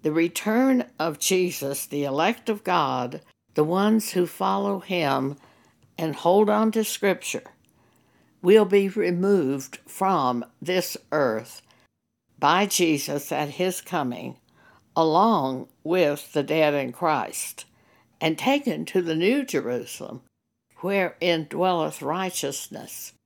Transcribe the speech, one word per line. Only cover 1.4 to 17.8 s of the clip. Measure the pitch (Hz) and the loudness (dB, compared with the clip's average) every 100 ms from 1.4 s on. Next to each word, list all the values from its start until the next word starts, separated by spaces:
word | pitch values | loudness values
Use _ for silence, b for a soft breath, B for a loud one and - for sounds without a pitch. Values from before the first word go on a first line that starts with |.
| 180 - 139 139 - | 0 -2 -6 -6 -6
the | 143 | -4
elect | 139 139 170 - - | -2 0 0 0 -4
of | 208 | -6
God, | - 175 143 127 123 139 b _ _ - | 0 0 2 0 -4 -8 b _ _ 0
the | |
ones | 151 180 208 220 214 | 2 2 4 2 0
who | 185 175 | -2 -2
follow | - 190 196 202 196 | 0 -2 0 -2 -4
him | 180 180 151 135 135 147 b b b b b - | -4 -2 2 0 -2 -6 b b b b b -6
and | 160 - | -6 0
hold | 254 202 208 | 4 6 6
on | 208 220 | 4 2
to | 220 | 0
Scripture, | 214 - 208 185 - - - _ _ b b b b b b b | -2 0 0 0 -4 -10 -10 _ _ b b b b b b b
will | 180 214 202 | 6 6 8
be | 202 196 | 4 2
removed | 196 180 175 196 196 135 139 135 - - | 0 -2 0 2 4 2 -2 -6 -16 -18
from | - 190 180 131 123 117 _ | -4 0 2 2 0 -6 _
this | 151 185 175 - _ | -4 -2 -2 -8 _
earth | 151 135 110 113 - _ b b _ _ _ _ _ | 0 0 0 -6 -20 _ b b _ _ _ _ _
by | 139 170 202 | 2 4 2
Jesus | - 175 151 - 143 - | 2 2 0 -2 -6 -4
at | 143 147 | -6 -6
his | - 185 180 | -2 -2 -2
coming, | - 175 131 120 101 - _ b b b b - | -6 -4 -4 -6 -12 -16 _ b b b b 0
along | 160 160 220 202 135 131 - _ | 2 4 4 4 0 -4 -10 _
with | 156 180 156 143 - | -2 2 2 0 -4
the | 156 | -4
dead | 143 156 151 | 0 2 2
in | 147 131 | 2 -4
Christ, | 120 170 147 101 - - - - b | -2 0 0 -2 -8 -12 -12 -20 b